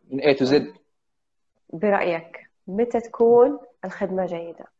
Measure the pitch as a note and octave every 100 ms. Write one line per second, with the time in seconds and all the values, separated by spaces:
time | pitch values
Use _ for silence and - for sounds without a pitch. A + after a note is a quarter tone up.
0 | _ C3 D3 C#3 B2+ C#3+ - - _ _
1 | _ _ _ _ _ _ _ E3 G#3 G3
2 | F3+ E3 E3 - - _ - G3 A#3+ A#3
3 | A3+ - A#3 A#3+ B3+ C#4+ - _ F#3 -
4 | G3 F#3 F3+ E3+ E3+ D#3+ - _